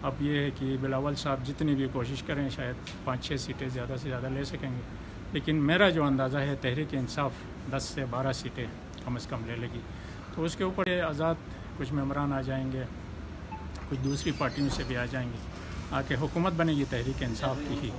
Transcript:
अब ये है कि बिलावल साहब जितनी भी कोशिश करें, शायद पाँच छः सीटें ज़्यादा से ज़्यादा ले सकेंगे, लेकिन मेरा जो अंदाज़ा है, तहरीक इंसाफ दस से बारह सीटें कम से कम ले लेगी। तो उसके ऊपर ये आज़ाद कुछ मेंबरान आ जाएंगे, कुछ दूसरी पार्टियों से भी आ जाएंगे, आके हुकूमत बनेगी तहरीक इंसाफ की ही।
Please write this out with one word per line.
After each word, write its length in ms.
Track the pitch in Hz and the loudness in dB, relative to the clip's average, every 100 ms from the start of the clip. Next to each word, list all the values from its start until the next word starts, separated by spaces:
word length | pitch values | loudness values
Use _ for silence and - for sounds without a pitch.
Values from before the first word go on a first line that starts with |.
अब 140 | 139 131 | -2 0
ये 220 | 143 147 | 2 4
है 80 | 143 | 2
कि 260 | 131 135 131 | 0 0 0
बिलावल 380 | 135 135 143 139 | 2 2 2 0
साहब 280 | 143 135 | 0 0
जितनी 320 | 127 143 156 139 | -2 0 2 4
भी 120 | 135 | 2
कोशिश 340 | 135 120 135 | 0 -2 -2
करें, 280 | - 147 139 | -2 0 0
शायद 260 | 123 123 123 - - - | -2 -4 -4 -8 -6 -2
पाँच 180 | 127 | -2
छः 140 | - 139 | -2 -4
सीटें 320 | 131 139 131 | -2 -4 -4
ज़्यादा 280 | 127 120 127 | -4 -2 -4
से 100 | 139 | -2
ज़्यादा 220 | 127 127 | -4 -2
ले 160 | 135 139 | -2 -2
सकेंगे, 360 | - 139 123 120 - - - - | -4 -4 -4 -6 -8 -10 -10 -4
लेकिन 220 | 151 139 156 | -2 4 4
मेरा 340 | 143 175 202 | 6 8 8
जो 140 | 165 | 8
अंदाज़ा 360 | 147 135 131 143 | 4 4 4 2
है, 160 | 139 139 | 0 2
तहरीक 380 | 131 127 151 | 0 0 0
इंसाफ 400 | 143 123 - 143 - - - - | 0 0 0 0 -2 -10 -8 -4
दस 140 | 135 | -2
से 220 | - - 131 | -2 -2 -2
बारह 260 | 120 131 | 0 0
सीटें 380 | 127 127 - 117 - - - - | 0 -4 -4 -6 -6 -12 -8 -4
कम 120 | 120 | -4
से 120 | - | -4
कम 160 | 123 113 | -6 -4
ले 80 | 117 | -4
लेगी। 240 | 120 117 - - - - - - | -4 -6 -8 -10 -10 -10 -8 -2
तो 60 | |
उसके 220 | 165 - | -2 2
ऊपर 260 | 190 190 185 | 0 2 2
ये 100 | 180 | 4
आज़ाद 380 | 160 147 160 165 - - - - | 2 2 2 2 -2 -10 -8 -6
कुछ 140 | 135 | -2
मेंबरान 420 | 143 139 139 143 | 0 2 2 2
आ 80 | 139 | 2
जाएंगे, 440 | 131 131 131 131 127 - - - - - - - - - - | 0 0 0 -2 -4 -8 -10 -10 -10 -10 -8 -8 -8 -8 -4
कुछ 100 | 135 | -2
दूसरी 320 | 131 143 - | 0 2 0
पार्टियों 380 | 143 135 131 143 | 2 0 2 0
से 140 | - | 0
भी 120 | 127 123 | -2 0
आ 100 | 123 | 0
जाएंगे, 340 | 127 123 113 - - - - - | -2 -2 -4 -8 -8 -8 -8 -2
आके 220 | 139 135 127 | -2 2 2
हुकूमत 380 | 147 170 180 | 2 4 2
बनेगी 300 | 170 165 147 | 4 4 4
तहरीक 380 | 135 127 123 131 | 2 2 0 0
इंसाफ 340 | 127 113 135 131 | 0 0 0 0
की 160 | - - | -2 -2
ही। 140 | 123 | -2